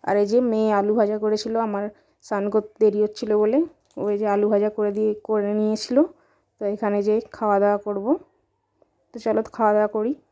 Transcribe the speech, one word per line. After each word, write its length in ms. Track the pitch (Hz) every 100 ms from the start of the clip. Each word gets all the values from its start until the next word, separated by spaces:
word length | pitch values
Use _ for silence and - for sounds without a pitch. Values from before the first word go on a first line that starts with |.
আর 100 | - 202
এই 100 | 208
যে 120 | 233
মেয়ে 300 | 254 220 220
আলু 200 | 208 202
ভাজা 220 | 214 208 214
করেছিল, 360 | 214 214 220 226
আমার 280 | 226 202 208 208 _ _
স্নান 200 | - 208 202
করতে 240 | 214 208 _
দেরি 200 | 220 208
হচ্ছিল 280 | 208 208 214 214
বলে, 220 | 214 262 339 _ _ -
ওই 180 | 202 202
যে 80 | 214
আলু 200 | 202 208
ভাজা 220 | 208 214
করে 200 | 214 208
দিয়ে, 180 | 208 214 214
করে 260 | - 220 202
নিয়েছিল। 420 | 214 214 220 - 254 330 - _ _ _ _
তো 20 |
এখানে 340 | 208 208 214 208
যে 120 | 202 214 226
খাওয়া 240 | - 214 202
দাওয়া 200 | 202 202
করব, 280 | 208 202 208 330 - _ _ _ _ _ _ _ _
তো 20 | 233
চলো 220 | 226 220 220
খাওয়া 200 | - 214
দাওয়া 160 | 208 208
করি। 240 | 214 220 294 _